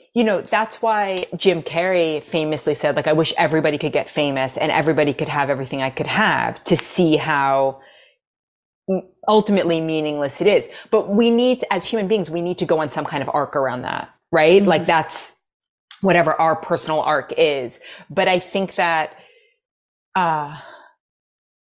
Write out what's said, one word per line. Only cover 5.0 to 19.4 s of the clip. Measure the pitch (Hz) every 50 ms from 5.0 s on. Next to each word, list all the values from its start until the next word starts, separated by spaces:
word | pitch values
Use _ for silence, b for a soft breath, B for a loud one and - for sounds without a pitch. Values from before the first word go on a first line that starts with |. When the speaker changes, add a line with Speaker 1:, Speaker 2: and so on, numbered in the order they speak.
| 151 147 131
Speaker 1:
could | - 160 -
have | 143 147 139 135
everything | 139 131 135 127 139 135
I | 131 135
could | - - 139
have," | 139 - 202 214 190 151 127 117 117 - - -
to | - 180
see | - - - - - 175 160 151
how | 147 135 160 151 139 139 135 135 135 135 135 131 - b b b b b b b b b _ _ _ _ _ _ _ _ _ _ _ _ - 190 180 - - _ _ - 208
ultimately | 214 214 208 - 202 190 - 170 165 160
meaningless | 160 160 160 156 151 151 147 147 143 135 - -
it | 170
is. | 208 196 147 - - B B B B
But | 226 214 - 180
we | 202 214 233 233
need | 233 233 247 254 247 247
to, | - -
as | 202 180 -
human | - 226 220 196 185
beings, | 220 208 170 156
we | 160 175
need | 170 180 175 -
to | 180
go | - 170 156
on | 156 -
some | - 156 147
kind | - 160 143
of | 131 -
arc | - 147 139 - -
around | 143 135 127 120 123
that, | - - - - - - _ _ _ _
right? | 170 160 156 165 185 196
Speaker 2:
Mm-hmm. | 202 196
Speaker 1:
Like, | 165 156 170
that's | - 170 160 156 - - - - - - _ _ _ _ _ _ _ _ _ _ - - -
whatever | 196 190 175 175 160 156 156 -
our | 160 165 156
personal | 156 - - 170 - - 160 156 151
arc | - 151 151 135 - - - -
is. | 165 151 143 135 123 117 - - B B B B B B
But | 143 196 185
I | 185 185 180
think | - - - 196 190 180 -
that, | - 180 170 165 160 151 - - b b b b b